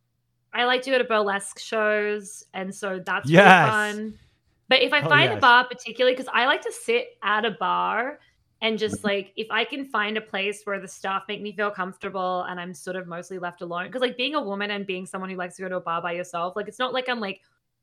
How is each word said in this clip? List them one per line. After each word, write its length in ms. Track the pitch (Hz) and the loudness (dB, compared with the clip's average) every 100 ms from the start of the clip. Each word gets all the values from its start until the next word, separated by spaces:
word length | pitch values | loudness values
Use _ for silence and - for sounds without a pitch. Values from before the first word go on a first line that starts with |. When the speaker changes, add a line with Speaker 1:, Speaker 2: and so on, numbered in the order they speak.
| _ _ _ _ _ | _ _ _ _ _
Speaker 1:
I 100 | 220 247 | -2 2
like 160 | 254 | 0
to 80 | 262 | 2
go 80 | 254 | 0
to 60 | |
burlesque 540 | 233 214 202 196 - - | 2 2 2 -2 -6 -14
shows, 840 | - 226 214 214 208 208 190 - - | -6 0 2 2 0 -4 -8 -18 -12
and 200 | 190 190 | -8 -8
so 260 | - 196 185 | -6 -6 -6
that's 280 | 190 190 139 | -2 -2 6
Speaker 2:
Yes. 20 | |
Speaker 1:
really 200 | 165 196 | 8 10
fun. 640 | 185 139 208 208 208 214 - _ _ _ _ - | 10 8 2 0 -2 -8 -10 _ _ _ _ 2
But 140 | 262 | 4
if 100 | 254 | 4
I 100 | 294 | 2
Speaker 2:
Oh, 60 | - | 4
Speaker 1:
find 240 | 294 339 | 6 4
Speaker 2:
yes. 20 | |
Speaker 1:
a 40 | - | 6
bar 280 | 254 240 254 | 8 8 4
particularly, 480 | 240 233 220 254 254 | -6 -12 2 2 2
'cause 120 | - | -2
I 140 | 220 254 | 0 2
like 160 | 330 | 2
to 100 | - | -2
sit 360 | - - 233 - - | -8 -2 -2 -2 -8
at 220 | 202 214 | -2 0
a 80 | 226 | 0
bar 680 | 185 180 175 180 202 254 302 _ _ _ - | -2 -2 0 0 -2 -4 -8 _ _ _ -4
and 160 | 226 214 | -2 -2
just, 260 | 214 208 | -2 -2
Speaker 2:
Mm-hmm. 0 | |
Speaker 1:
like, 280 | 208 202 190 - | -2 -2 -4 -10
if 120 | 220 | -4
I 140 | 214 | -2
can 200 | 240 277 269 | -2 -6 -4
find 300 | 220 208 220 | -2 -2 -4
a 40 | |
place 400 | 214 196 196 208 | -6 -6 -4 -6
where 160 | 208 196 | -6 -8
the 80 | 180 | -8
staff 360 | - 190 190 196 | -10 -6 -6 -6
make 140 | 202 | -10
me 120 | 208 | -8
feel 160 | 185 208 | -4 -4
comfortable 720 | 196 185 - 196 190 185 180 | -4 -8 -8 -8 -4 -2 -2
and 160 | 180 180 | -4 -8
I'm 140 | 175 | -10
sort 220 | 175 185 185 | -12 -8 -8
of 100 | 175 | -8
mostly 300 | 170 175 185 | -12 -10 -8
left 240 | 175 - | -8 -8
alone. 280 | 175 175 180 | -8 -6 -6
'Cause, 80 | 247 | -2
like, 140 | 254 - | -2 -2
being 180 | 269 | -2
a 80 | 302 | -2
woman 280 | 208 196 208 | -4 -4 -4
and 160 | 202 196 | -4 -6
being 200 | 185 190 | -8 -8
someone 240 | 190 185 | -8 -8
who 60 | 185 | -8
likes 200 | 180 180 | -8 -8
to 60 | |
go 60 | 185 | -6
to 60 | 180 | -6
a 40 | |
bar 220 | 175 170 | -4 -4
by 100 | 175 | -4
yourself, 440 | 170 180 175 180 208 | -6 -6 -6 -4 -6
like, 120 | 202 | -8
it's 100 | - | -4
not 140 | 254 | -4
like 140 | 262 254 | -2 -4
I'm, 120 | 240 | -4
like, 220 | 196 196 _ _ _ _ | -4 -8 _ _ _ _